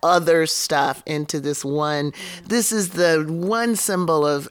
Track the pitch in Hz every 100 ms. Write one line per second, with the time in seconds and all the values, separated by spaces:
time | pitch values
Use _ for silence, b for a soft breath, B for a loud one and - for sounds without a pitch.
0 | 165 175 165 165 160 - - 147 139 131
1 | - 151 147 156 139 143 139 147 151 147
2 | 147 B B B - 233 214 220 180 170
3 | 175 160 156 165 185 226 233 214 - 185
4 | 170 160 147 143 139